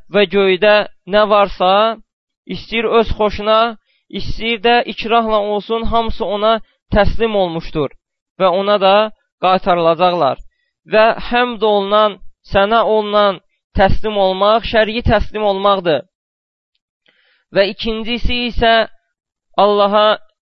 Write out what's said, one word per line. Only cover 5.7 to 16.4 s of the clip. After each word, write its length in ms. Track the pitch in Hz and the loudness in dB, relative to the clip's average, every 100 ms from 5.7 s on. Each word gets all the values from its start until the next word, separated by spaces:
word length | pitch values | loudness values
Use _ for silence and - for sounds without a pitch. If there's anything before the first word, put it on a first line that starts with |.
| 226 | -4
hamısı 420 | 226 226 226 - 190 | -2 -2 -2 -4 -4
ona 280 | 202 214 220 - _ _ | -2 0 -2 -4 _ _
təslim 440 | 214 202 - 226 208 | 0 2 2 0 0
olmuşdur 540 | 180 165 - 160 135 - _ _ _ - | -2 -4 -8 -6 -6 -8 _ _ _ -2
və 80 | 185 | 0
ona 300 | 180 196 208 | 0 0 2
da 160 | 190 202 214 - _ _ | 4 2 0 -6 _ _
qaytarılacaqlar. 960 | 180 185 202 175 165 160 180 175 139 123 - _ _ _ 160 | 0 0 0 0 2 2 0 2 0 -2 -10 _ _ _ -2
Və 180 | 208 220 - | 2 2 0
həmd 420 | - 240 247 226 | -2 -2 -2 -2
olunan, 480 | 214 208 196 208 214 190 - - | 0 0 0 2 0 -2 -14 -20
sənə 400 | _ 196 202 226 | _ 0 2 2
olunan 580 | 196 220 208 208 208 185 - _ _ - | 2 0 0 0 0 -2 -10 _ _ 0
təslim 400 | 196 - 220 208 | 2 2 0 0
olmaq, 460 | 190 185 202 220 | 0 2 2 2
şəriə 400 | - 226 214 220 | 0 0 0 -2
təslim 400 | 226 220 - 202 | 0 0 0 -4
olmaqdır. 560 | 208 190 202 196 175 143 - _ _ _ | -2 0 0 0 0 -2 -4 _ _ _